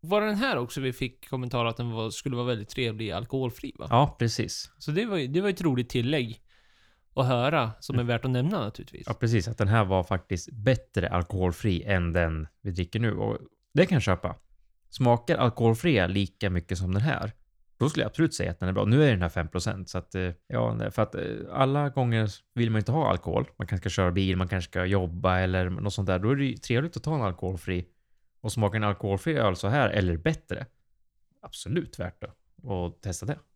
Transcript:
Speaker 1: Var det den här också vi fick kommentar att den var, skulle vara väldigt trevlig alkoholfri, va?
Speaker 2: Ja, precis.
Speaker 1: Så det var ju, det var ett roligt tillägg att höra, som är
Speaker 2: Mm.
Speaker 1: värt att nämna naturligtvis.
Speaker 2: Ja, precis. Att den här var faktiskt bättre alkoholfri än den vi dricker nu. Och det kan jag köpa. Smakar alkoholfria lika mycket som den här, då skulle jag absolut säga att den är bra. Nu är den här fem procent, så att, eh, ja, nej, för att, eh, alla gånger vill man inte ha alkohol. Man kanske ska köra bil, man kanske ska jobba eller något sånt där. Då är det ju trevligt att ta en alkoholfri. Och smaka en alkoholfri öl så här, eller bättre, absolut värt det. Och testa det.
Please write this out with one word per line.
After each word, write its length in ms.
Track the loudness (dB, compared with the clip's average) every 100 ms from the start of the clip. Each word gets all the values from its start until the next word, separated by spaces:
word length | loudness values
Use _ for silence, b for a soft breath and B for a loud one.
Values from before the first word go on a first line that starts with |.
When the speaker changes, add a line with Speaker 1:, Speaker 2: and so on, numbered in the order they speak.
Speaker 1:
Var 200 | 2 2
det 60 | 2
den 80 | 2
här 220 | 2 0
också 240 | -2 -2
vi 120 | -4
fick 360 | -2 -6 -6 -8
kommentar 360 | -6 -2 0 0
att 120 | 0
den 140 | -4
var, 180 | -2 -4
skulle 260 | -4 -6 -2
vara 100 | -2
väldigt 220 | -2 -4
trevlig 420 | -4 -4 -2 -4
alkoholfri, 640 | -4 -4 -4 -4 -6 -12 -12
va? 80 | 2
Speaker 2:
Ja, 260 | 4 4 2
precis. 520 | -2 0 -6 -6 -12 _
Speaker 1:
Så 140 | -4
det 140 | -2 0
var 120 | -2
ju, 100 | 0
det 140 | 0
var 80 | 0
ett 120 | 0
roligt 280 | 0 0 0
tillägg 520 | 0 0 0 -2 -8 _ b b b b b b 0
att 100 | 2
höra, 460 | 4 2 2 0 -4
som 160 | -2 0
är 40 |
Speaker 2:
Mm. 60 | 2
Speaker 1:
värt 180 | 0 0
att 60 |
nämna 280 | 0 0 0
naturligtvis. 440 | -4 -8 -16 -14 -8
Speaker 2:
Ja, 60 |
precis. 340 | -2 2 2 2
Att 100 | 0
den 100 | 4
här 180 | 4 4
var 180 | 2
faktiskt 480 | 2 -2 -2 -6 -6
bättre 580 | -2 2 2 0 -2 0
alkoholfri 760 | 0 -2 0 0 0 0 0
än 300 | 0 0 2
den 340 | 2 0 0 -6 _
vi 100 | -8
dricker 280 | -4 -4 0
nu. 140 | -2
Och 240 | 0 -2 -4 -8 _ _
det 120 | 2 4
kan 100 | 4
jag 80 |
köpa. 320 | 2 0 -2 -8 _ _ _ _ _
Smakar 480 | 0 4 4 2 2
alkoholfria 720 | 2 4 4 4 4 4 4
lika 420 | 2 0 _ -2
mycket 280 | -2 -2 -4
som 160 | 0
den 80 | 2
här, 300 | 2 0 -4 -10 _ _ _ _
då 120 | 0
skulle 140 | 0
jag 60 | -2
absolut 240 | 2 0
säga 180 | 0 -4
att 80 | -2
den 100 | -2
är 40 |
bra. 120 | 0 4
Nu 180 | 6
är 80 | 6
den 100 | 4
här 80 | 0
fem 180 | -2 -4
procent, 420 | -2 -4 -6 -8
så 80 | -10
att, 180 | -6 -4
eh, 160 | -4 -6 _
ja, 260 | -2 0
nej, 180 | -2 -4
för 100 | -2
att, 140 | -2 -2
eh, 80 | -6 -8 -8
alla 380 | 0 0 2 -2
gånger 400 | 0 0 2 0 -4 _
vill 180 | -2 0
man 80 | 2
inte 120 | 2
ha 180 | 2 2
alkohol. 360 | 0 0 -2 -2 _
Man 100 | -4
kanske 220 | -4 -2
ska 120 | 0
köra 100 | 2
bil, 260 | 2 0 0
man 100 | 0
kanske 240 | -2 -4
ska 140 | -4 0
jobba 540 | 0 0 0 2 2
eller 300 | 2 2 0
något 240 | -2 -4
sånt 140 | -2 0
där. 120 | 0
Då 100 | 2
är 40 | 0
det 100 | 0
ju 120 | -4
trevligt 400 | -2 0 0 -4
att 60 |
ta 120 | -4 -2
en 60 |
alkoholfri. 640 | -2 -2 -6 -6 -4 -4 -4 _ _ _ _ _
Och 100 | -6
smaka 260 | 0 0 2
en 60 |
alkoholfri 500 | 0 0 -2 -2 0 2
öl 180 | 2 2
så 120 | 0
här, 220 | 2 2
eller 280 | 2 2 2
bättre, 480 | 0 -2 _ -10 -10 _ _ _ _ _ _ _
absolut 580 | -20 -14 -6 -4 -6 -10
värt 220 | -10 -10
det. 100 | -18 -18 _ -20 -8
Och 340 | -6 -6 -6
testa 240 | -10 -8 -6
det. 140 | -8 _